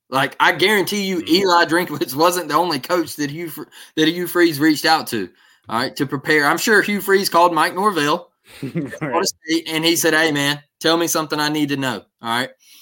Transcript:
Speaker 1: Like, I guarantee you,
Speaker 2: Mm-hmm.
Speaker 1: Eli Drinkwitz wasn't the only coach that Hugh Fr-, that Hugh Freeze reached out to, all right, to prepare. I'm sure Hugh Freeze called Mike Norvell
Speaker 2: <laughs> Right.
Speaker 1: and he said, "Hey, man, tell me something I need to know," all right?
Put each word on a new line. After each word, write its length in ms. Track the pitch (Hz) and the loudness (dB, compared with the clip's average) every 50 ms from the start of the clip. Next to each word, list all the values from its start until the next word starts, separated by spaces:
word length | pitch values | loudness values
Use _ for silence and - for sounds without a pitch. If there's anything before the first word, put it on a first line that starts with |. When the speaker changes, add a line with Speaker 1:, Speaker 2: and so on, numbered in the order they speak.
| _ - | _ -4
Speaker 1:
Like, 260 | 127 135 143 - - - | -2 0 0 0 0 2
I 120 | 156 175 | 2 2
guarantee 520 | 170 147 175 202 214 196 170 - 202 208 196 | 2 2 2 2 2 2 0 0 -2 -4 -2
you, 120 | 190 190 165 | -2 -2 -2
Speaker 2:
Mm-hmm. 120 | - 143 160 | 0 0 2
Speaker 1:
Eli 320 | 160 196 185 175 170 165 | 2 4 4 4 4 2
Drinkwitz 480 | 151 160 175 180 151 147 143 175 151 127 | 2 0 0 -2 -2 -6 -6 -6 -6 -2
wasn't 340 | 143 165 180 175 180 165 147 | 2 2 2 2 0 -4 0
the 40 | 147 | 0
only 240 | 160 180 175 151 131 | 0 0 0 -2 -4
coach 360 | - - 180 175 160 - - | -4 -2 -2 -2 -2 -4 -6
that 160 | 151 147 139 | -6 -6 -6
Hugh 180 | 147 170 175 160 | -6 -8 -10 -10
Fr-, 140 | - 151 - _ - - - - - | -12 -14 -16 _ -18 -20 -20 -8 -2
that 120 | 156 156 160 | 0 0 0
Hugh 180 | 175 180 175 | 0 -2 -4
Freeze 320 | 170 - 175 175 170 151 139 | -2 2 2 2 2 2 2
reached 260 | 156 160 151 139 - | 2 2 2 2 2
out 220 | 160 160 151 - | 2 2 2 0
to, 220 | - 123 107 92 90 _ _ _ _ _ _ _ - | -2 -6 -6 -6 -6 _ _ _ _ _ _ _ -6
all 100 | 110 117 | -4 -4
right, 160 | 131 135 135 | -4 -4 -4
to 100 | - 143 | -6 -6
prepare. 400 | 139 147 139 - 160 156 151 143 | -4 -6 -6 -2 0 2 2 4
I'm 120 | 147 165 | 2 0
sure 240 | 170 - 240 214 190 | 0 2 2 4 4
Hugh 200 | - 214 208 190 | 4 2 -2 -2
Freeze 280 | - 196 190 196 190 175 | 0 2 2 2 2 2
called 240 | - 170 175 175 165 | 2 4 4 4 4
Mike 200 | 156 165 180 170 | 2 0 0 0
Norvell 580 | 180 202 214 190 160 143 147 160 180 - _ _ _ _ | 0 0 0 2 2 0 0 0 -2 -4 _ _ _ _
Speaker 2:
<laughs> 160 | - - - | -20 -16 -12
Right. 640 | 143 127 - 175 143 120 - - 156 139 120 170 196 - - _ - 160 160 165 165 | -10 -8 -6 -6 -6 -6 -8 -8 -6 -4 -2 -2 -2 -2 -4 _ -4 -2 -2 -2 -2
Speaker 1:
and 160 | 147 160 156 165 | -2 -4 0 2
he 100 | 170 170 | 2 2
said, 180 | 156 - 160 156 | 2 2 2 2
"Hey, 180 | 156 160 160 | 4 2 2
man, 300 | 147 143 143 143 147 147 - _ _ - | 2 0 0 0 -2 -4 -8 _ _ -4
tell 180 | - 160 165 | 0 0 2
me 100 | 170 170 | 2 0
something 320 | 160 - 165 156 147 156 151 | 0 -2 -2 -2 -4 -4 -2
I 100 | 147 147 | -2 0
need 200 | 151 151 147 139 | 0 0 0 0
to 80 | 139 | 0
know," 260 | 139 135 131 113 95 - _ _ _ | -2 -2 -4 -4 -6 -10 _ _ _
all 80 | 120 117 | -6 -2
right? 200 | 117 123 131 - - _ _ - - - | -2 -2 -2 -4 -8 _ _ -20 -20 -20